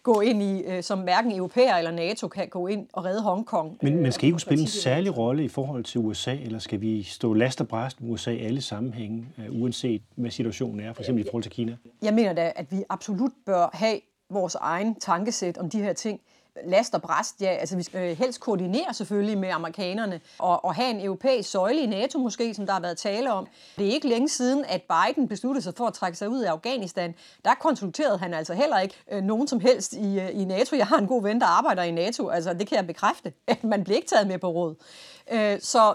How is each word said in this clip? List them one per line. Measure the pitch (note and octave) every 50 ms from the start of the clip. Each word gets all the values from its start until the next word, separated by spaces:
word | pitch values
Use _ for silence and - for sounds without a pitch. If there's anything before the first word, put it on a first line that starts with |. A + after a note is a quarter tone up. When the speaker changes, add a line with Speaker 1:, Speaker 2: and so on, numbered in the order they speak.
| -
Speaker 1:
gå | B3 A3 G#3
ind | G#3 B3 A#3 G#3 G3+
i, | G3 G3 F#3+
øh, | F3+ F#3+ F#3 F3+ F3
som | - G3+ F#3
hverken | F#3 F3+ F3+ G#3 A#3+ A#3+ G3+
europæer | F#3 F#3 F#3 - B3 B3+ B3+ G3
eller | F3 E3 E3
nato | E3+ E3+ E3 F3+ - - - E3
kan | - G3 F3+ -
gå | - F#3 F3+ F#3
ind | G#3+ G3+ - - -
og | F#3+ E3+
redde | F#3 F#3+ A3
Hongkong, | G#3 G#3 F3+ G3+ A#3 - - F3 D#3 D#3+ - -
Speaker 2:
Men, | - C#3 D3+
Speaker 1:
øh, | F3
Speaker 2:
men | D3 C3
skal | A#2+ - - D3
E |
U | E3+
Speaker 1:
og | E3
Speaker 2:
spille | - - D3
en | D#3
Speaker 1:
demokratiet. | D#3 - - - -
Speaker 2:
særlig | C3+ C3 D#3+ F#3+ G3 C#3+ A#2+
rolle | A2+ A#2+ C3+ D#3 D3+
i | A#2+
forhold | - C#3+ C3 C#3+ C#3+ B2 A2+
til | - - B2
U | A2 A2 G#2
S | - - B2
A, | C3
eller | C#3+ C3+ A#2 A2 A2
skal | - - A2 G2
vi | G#2+ A2 A2 G#2+ G2+
stå | - - - - A#2 G#2+
last | G#2+ A#2+ C3 - -
og | D#3 -
brast | A2+ A2+ A#2+ C3+ - -
med | A#2+ A#2
U | A#2 A2
S | - A#2+
A |
i | A#2 A#2+
alle | A#2 A2 B2 C#3
sammenhænge, | C3 - G#2+ G#2 A#2+ C3 A2 A#2+ A2 G#2 A2 A2+ A#2 B2+ - -
øh, | A2 G#2 - A2
uanset | A#2+ B2+ A#2 - - B2 A2 G#2+ - _ _
hvad | - B2 A#2
situationen | - - A#2 A2+ - - B2+ A#2 G#2+ G#2
er, | G#2+ A2 A#2
for | -
eksempel | - - B2+ A2 G#2
i | -
forhold | - A#2 G#2+
til | G#2+
Kina? | - - A#2 A2+ A#2 A#2+ - - - _
Speaker 1:
Jeg | - G#3+ G#3+
mener | A3+ A3+ G3 E3
da, | E3+ E3 E3 -
at | - F3 -
vi | F#3+ F#3+ G3 -
absolut | F#3 F#3 - - G3+ F#3 B3+ B3+ - _ _
bør | F#3+ F#3+ F3 F3 - -
have | E3+ A3 A3+ G#3+ - - _ _ _ _ -
vores | F3+ G3+ F3+ E3 -
egen | - - D3 E3 F3+ G#3 A3+ A3
tankesæt | - - G3+ E3+ F3 G#3 A#3+ A#3 - F#3+ F3 E3+ -
om | F3+ D#3+
de | - G#3+
her | G3+ G3+ E3+
ting, | - - G#3+ G3+ - _ _ _ _ _ _ - - -
last | F3 F3+ G#3 - - -
og | E3
brast, | - D#3+ D3+ D#3 G#3+ - - -
ja. | G3 F#3+
Altså, | F3 - - D#3 F#3+
vi | F3+ E3+
skal, | - - F#3 F3+ F3
øh, | E3 D3+
helst | B3+ B3+ A#3+ -
koordinere | - A#3+ G3+ F3 F#3 F3+ G3 C#4 F4 C4+ A#3
selvfølgelig | - G#3 - G#3 G3+ G3+ G#3+ G#3+ G3
med | F#3+ F#3
amerikanerne | F3+ E3 E3 E3 E3+ - F#3+ F3+ F#3+ A3 A3+ G3+ F3+ D#3+ - - - -
og, | - F3+ F3 - -
og | F#3 D#3
have | F3 B3 B3+
en | A3+ G3+ F#3+
europæisk | G3 F#3+ - - C4+ C4 A#3 G3 -
søjle | - G3 F#3 G#3+ C#4 D#4+
i | C#4
nato | G#3+ G#3 F#3+ A#3 - - D4+
måske, | B3+ A3+ G3+ - A#3 A#3 G#3
som | G#3 G3+
der | G3+ G3
har | F#3
været | E3+ F3 E3+ -
tale | - G#3 G3 A3 C4+ C4 G#3+
om. | F#3+ - - - - - - - -
Det | G3+ G3
er |
ikke | A#3+ D#4 D#4 C4
længe | A#3 A3+ C4+ D#4
siden, | - - B3 B3 C4+ C#4+ C4+ -
at | F#3 E3+
Biden | - - E3+ E3 F#3 A3+ - D#4 C4 -
besluttede | G#3 F#3+ - B3+ C#4 C#4 D#3+
sig | F3+ E3+
for | - A#3+ A3
at | -
trække | - G3+ F3+ E3+ -
sig | G3+ G#3
ud | B3+ C4+
af | A3+ F3+
Afghanistan. | D#3 D#3+ - A#3 C4+ B3 G3 F3+ - G3 F3 E3+ E3 - - - - _ -
Der | A3 -
konsulterede | - - D#4+ C4 - G3+ F3+ - - D4+ C4 G#3 E3+
han | F#3 F3 E3+
altså | D#3+ D#3+ - E3+
heller | G3 C#4+ D#4 C4 F#3+
ikke, | F#3+ G3 - - - -
øh, | G#3 G3 F#3+
nogen | G3+ A3 A3 D4 C#4+
som | C4+ A3
helst | F3+ B3+ C4 G3 G3 - -
i, | - G#3+ G3 G3 F#3+
øh, | F#3 F#3 - G3+
i | G3
nato. | F#3 F#3+ G3 C4+ - D#4+
Jeg | C4+ G3+ G3+
har | D4+ C#4+
en | G#3 F3+
god | B3+ A#3+ G3
ven, | G3+ A3 A#3+
der | B3 F3+
arbejder | E3+ G#3 B3+ D#4 G3+ F3+ F3
i | E3+
nato. | E3 E3 F3 G#3+ A#3 - A#3 E3+
Altså, | D#3 F3 E3 F#3 F3
det | E3+ G#3 -
kan | D#4 G#3+
jeg | F#3 E3+
bekræfte, | D#3+ - - G#3+ C4+ - - E3+ - _
<laughs> | _ -
at | A#3 - -
man | A3 G#3 G3+ F3
bliver | F3+ G#3 C#4+
ikke | F4 -
taget | - A3 G#3 G3
med | F#3 F3+
på | - F3+
råd. | D#3+ E3+ F3 D#3+ D#3+ - - - - - - - - - - -
Øh, | A3+ A3+ G#3+ G#3 G3+ -
så, | - - - A#3 A3 G#3